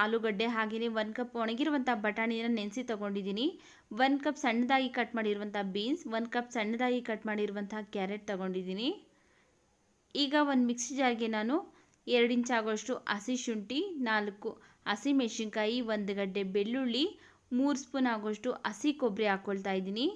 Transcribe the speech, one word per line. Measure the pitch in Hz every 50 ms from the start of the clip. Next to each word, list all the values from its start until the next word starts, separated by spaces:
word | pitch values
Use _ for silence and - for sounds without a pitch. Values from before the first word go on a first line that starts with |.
| 208
ಆಲೂಗಡ್ಡೆ, | 220 226 226 214 226 208 190 226 233 240
ಹಾಗೆಯೇ | 220 220 214 220 226 233 233 220 220
ಒಂದು | 214 214 220 -
ಕಪ್ | 247 240 - 233
ಒಣಗಿರುವಂಥ | 226 220 226 233 294 311 294 285 247 254 240 214 208
ಬಟಾಣಿಯನ್ನು | 214 208 226 226 233 226 226 226 233 233 220
ನೆನೆಸಿ | 202 208 202 254 247 247
ತಗೊಂಡಿದ್ದೀನಿ. | 226 202 208 202 202 202 190 196 196 214 254 349 381 - - - - - _ _ 214 214 254
ಒಂದು | 269 277 269 -
ಕಪ್ | 302 294 294 -
ಸಣ್ಣದಾಗಿ | 247 220 233 247 240 269 262 262 247 247 254
ಕಟ್ | 233 220 - 226
ಮಾಡಿರುವಂಥ | 220 208 208 202 208 208 202 208 202 196 185
ಬೀನ್ಸ್, | 208 208 240 311 349 - 233 220
ಒಂದು | 226 233 226 -
ಕಪ್ | 240 240 240 -
ಸಣ್ಣದಾಗಿ | 240 208 208 226 226 254 247 247 247 240 -
ಕಟ್ | 220 208 - 220
ಮಾಡಿರುವಂಥ | 208 208 208 202 196 208 208 196 220 214 208 - -
ಕ್ಯಾರೆಟ್ | 202 190 190 208 214 208 220
ತಗೊಂಡಿದ್ದೀನಿ. | 202 185 190 185 180 185 180 185 185 202 226 285 403 415 - _ _ _ _ _ _ _ _ _ _ _ _ _ _ _ _ _ _ _ _ _ -
ಈಗ | 262 285 269 285 294 294 285
ಒಂದು | 277 254 247 240
ಮಿಕ್ಸಿ | 240 240 - - 277 262
ಜಾರ್ಗೆ | 269 247 240 220 233 226 220
ನಾನು | 214 214 226 277 359 403 - - - - _ _ _ _
ಎರಡು | - 240 240 233 240 254
ಇಂಚ್ | 247 240 247 247
ಆಗೋಷ್ಟು | 226 214 220 220 214 - - 247 - - -
ಹಸಿ | 214 202 208 - 254 247 -
ಶುಂಠಿ, | 247 226 214 196 196 254 294 381 415 349 285 254 220
ನಾಲ್ಕು | 220 214 208 208 196 - - 226 - - - - - _ _ -
ಹಸಿ | 208 208 - 277 285 269
ಮೆಣಸಿನ್ಕಾಯಿ, | 247 220 - - 220 214 202 220 214 214 233 247 240 220 214
ಒಂದು | 214 202 190 202 202
ಗಡ್ಡೆ | 202 196 190 202 196 190 190
ಬೆಳ್ಳುಳ್ಳಿ, | 208 208 220 240 269 262 247 233 247 302 415 - - - - - _ _ _ 254 247
ಮೂರು | 269 285 285 269
ಸ್ಪೂನ್ | - - - 269 254 247
ಆಗೋಷ್ಟು | 226 214 208 214 214 208 - 254 262 - -
ಹಸಿ | - 214 - - 302 294 -
ಕೊಬ್ಬರಿ | 262 233 196 214 214 208
ಹಾಕ್ಕೊಳ್ತಾ | 196 190 196 202 196 196 190 196 190 190
ಇದ್ದೀನಿ. | 185 190 202 220 262 359 427